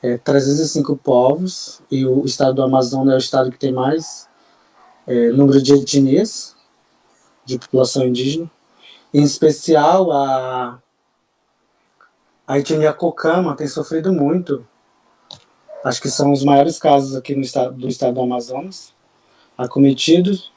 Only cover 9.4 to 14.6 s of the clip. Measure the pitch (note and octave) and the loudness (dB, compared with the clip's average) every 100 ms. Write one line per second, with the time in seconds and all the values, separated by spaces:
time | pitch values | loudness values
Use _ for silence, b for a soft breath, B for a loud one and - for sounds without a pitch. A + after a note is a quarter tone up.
9.4 | D#3 D3 - D#3 D3+ F#3 F3+ C#3+ C#3 C3+ | 0 2 2 4 4 2 2 0 0 -2
10.4 | C3 B2+ B2 B2 _ _ _ _ _ _ | -4 -6 -8 -10 _ _ _ _ _ _
11.4 | _ _ _ _ _ _ _ _ _ _ | _ _ _ _ _ _ _ _ _ _
12.4 | - C#3 C#3+ D#3 D3+ D3 F3 - D#3+ F3 | -6 -4 -2 0 0 0 -4 -2 -2 0
13.4 | F3+ C#3 D3+ - C#3+ D#3+ E3 F3+ C#3+ F3+ | -2 -4 -8 -8 -6 -4 -2 0 0 0
14.4 | F3 C#3 | -2 -8